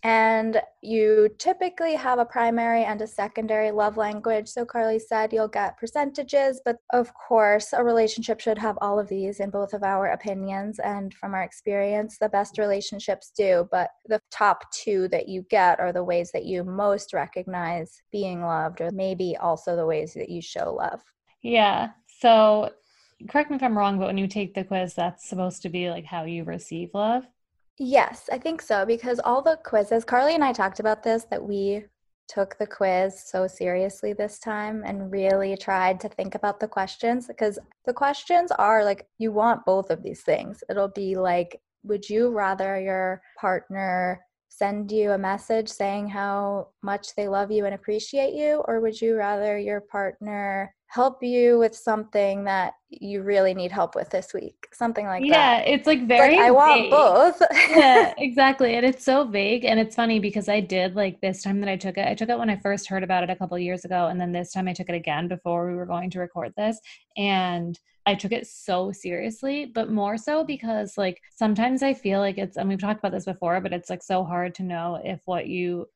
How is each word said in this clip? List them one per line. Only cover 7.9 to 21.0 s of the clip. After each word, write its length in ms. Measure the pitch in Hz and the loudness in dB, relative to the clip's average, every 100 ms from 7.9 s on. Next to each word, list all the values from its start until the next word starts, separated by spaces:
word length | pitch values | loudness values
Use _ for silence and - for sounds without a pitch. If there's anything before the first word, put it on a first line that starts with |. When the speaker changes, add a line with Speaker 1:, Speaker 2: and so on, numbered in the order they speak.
| 233 220 226 226 220 | 2 2 0 -6 -4
Speaker 1:
should 180 | 226 208 | -2 -2
have 180 | 220 202 | -2 -4
all 180 | 202 208 | -2 -2
of 120 | 202 | -2
these 320 | 196 196 202 | -4 -6 -6
in 80 | 196 | -6
both 240 | 202 196 | -4 -6
of 100 | 208 | -4
our 300 | 196 190 190 | -2 0 0
opinions 680 | - 214 196 190 196 202 214 | -2 -4 -6 -6 -6 -8 -6
and 340 | 202 202 196 - | -6 -6 -8 -10
from 180 | 196 | -8
our 100 | 190 | -6
experience, 760 | 175 - - 202 202 208 214 - | -8 -8 -4 -2 0 -2 -4 -4
the 120 | 214 | -2
best 280 | 202 202 - | 0 -2 -2
relationships 760 | 208 196 - 208 - 190 - - | 0 -2 -4 -10 -6 -6 -6 -2
do. 320 | 196 180 175 | 2 2 2
But 160 | 185 175 - - | -2 -2 -6 -4
the 160 | 214 - | -4 -4
top 400 | - 208 175 - | 0 2 2 -2
two 380 | - - 196 185 | -10 -2 -2 0
that 180 | 180 - | -2 -4
you 180 | 185 185 | -8 -2
get 320 | 208 180 - | 4 4 4
are 100 | 180 | 0
the 140 | 180 180 | -2 -2
ways 260 | 175 175 | -2 -2
that 140 | - - | -6 -6
you 180 | 180 | -6
most 480 | 180 190 208 202 - | -6 -2 0 0 -2
recognize 880 | 180 143 185 185 180 170 175 165 _ _ | -6 -6 -8 -8 -6 -6 -6 -8 _ _
being 320 | 208 190 175 | -6 -6 -6
loved, 380 | 170 160 160 175 | -4 -2 -4 -4
or 120 | 170 | -6
maybe 440 | 190 190 185 180 156 | -4 -4 -4 -4 -2
also 400 | 170 160 - 170 | -2 -2 -2 -2
the 100 | 160 | 0
ways 280 | 156 156 | -2 -4
that 160 | - - | -8 -10
you 120 | 175 | -10
show 340 | 165 - - - | -10 -6 -6 -4
love. 260 | - - | -6 -8